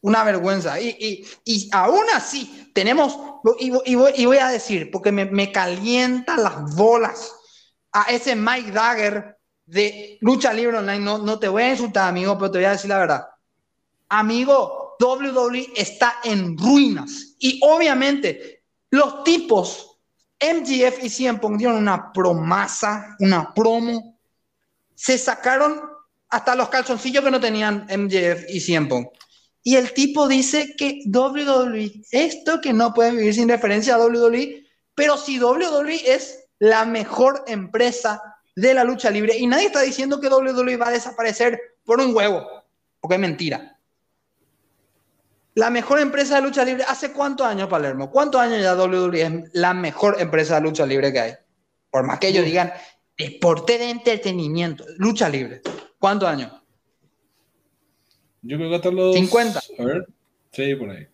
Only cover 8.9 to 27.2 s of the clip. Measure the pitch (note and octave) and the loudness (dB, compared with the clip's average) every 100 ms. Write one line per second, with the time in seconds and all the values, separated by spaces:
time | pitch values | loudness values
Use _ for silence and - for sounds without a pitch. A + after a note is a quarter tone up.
8.9 | A#3+ G#3 G#3 G3+ - _ _ _ E3+ G#3 | 0 -2 -4 -8 -20 _ _ _ -2 -2
9.9 | G#3 - - G#3+ B3+ B3 A3 A#3+ A3+ G3 | -2 -18 -2 2 4 2 0 -2 -2 -2
10.9 | G3+ G3+ G#3+ G#3 A3 G#3+ G3 B3 C4 A#3 | -4 -4 -4 -4 -2 -2 0 0 0 -2
11.9 | G3 F#3+ F3+ F#3 G3+ F#3+ F#3 F#3+ G3+ G3 | 0 0 0 -2 -2 -2 0 0 0 -2
12.9 | G3 F3 C#3+ - _ _ _ _ _ _ | 0 0 0 -4 _ _ _ _ _ _
13.9 | _ _ G#3 G#3+ A#3 C4 C#4 G3+ - - | _ _ 0 0 0 4 2 2 -6 -14
14.9 | - B3 C4 C#4 B3+ B3 B3 C4 A3+ G3+ | 0 0 0 -2 0 0 -2 -8 -6 -6
15.9 | - A#3+ A#3+ A#3 G#3 F3 D#3+ A3+ C#4+ C4+ | 0 0 0 -4 -2 -2 -2 4 6 6
16.9 | F#3 - - - _ C4 C4 C#4 D#4+ E4 | 2 -8 -14 -18 _ -4 2 4 6 4
17.9 | C4 C4+ C#4+ A3+ C#3+ - - _ _ _ | 2 0 0 -2 -6 -12 -20 _ _ _
18.9 | C4 C#4+ - - E4+ - G#3+ F3 - - | 2 2 2 2 2 4 2 2 -8 -18
19.9 | _ _ _ _ _ D4 E4+ C4 C4+ B3+ | _ _ _ _ _ -2 -2 -2 2 2
20.9 | B3+ B3+ - B3+ A3 G#3+ G#3 A#3+ A3+ G#3 | 0 -8 -4 -2 -2 -2 0 0 2 0
21.9 | F#3 - F#3+ F#3 E3+ D#3+ F#3 G3 - G#3 | 0 -4 0 0 0 0 0 -2 -4 -4
22.9 | G#3 G#3 - G3 F3 D#3 - A3+ A3+ A#3 | -4 -10 0 2 2 0 0 2 2 -2
23.9 | A#3 A3 _ _ _ _ _ _ _ _ | -6 -8 _ _ _ _ _ _ _ _
24.9 | _ - B3+ B3+ A3+ B3 C4 D4 D4 - | _ -2 0 0 -2 0 2 2 0 -12
25.9 | - _ _ _ B3 - B3+ B3 C4 B3+ | -18 _ _ _ -4 -2 0 0 -2 -2
26.9 | A#3+ B3+ C4 | -4 0 0